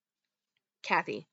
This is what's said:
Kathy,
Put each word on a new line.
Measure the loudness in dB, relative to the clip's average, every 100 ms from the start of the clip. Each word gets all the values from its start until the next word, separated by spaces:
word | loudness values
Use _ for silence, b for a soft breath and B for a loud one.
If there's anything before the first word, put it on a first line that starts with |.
| _ _ _ _ _ _ _ _
Kathy, | 0 0 2 -4 -10